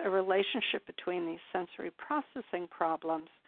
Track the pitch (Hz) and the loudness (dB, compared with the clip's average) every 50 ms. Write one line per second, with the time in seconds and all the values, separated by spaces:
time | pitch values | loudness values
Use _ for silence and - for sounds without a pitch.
0 | - 196 190 190 185 190 185 196 196 - - 233 - - - - - - - - | 0 2 4 4 4 4 4 4 4 2 0 0 0 0 -2 -2 -4 -8 -14 -8
1 | - 180 180 175 170 165 165 165 - - - 185 175 - - - 160 175 - - | -4 -2 -2 -2 -2 -2 -4 -6 -8 -6 -4 -4 -4 -4 -8 -8 -10 -8 -8 -8
2 | - - 294 294 - - - 269 - - - 180 175 - - - 170 160 160 - | -6 -2 -2 -2 -2 -4 -8 -10 -8 -4 -4 -4 -4 -4 -2 0 2 2 2 0
3 | - 165 160 156 160 - _ _ _ | 0 0 -2 -2 -2 -8 _ _ _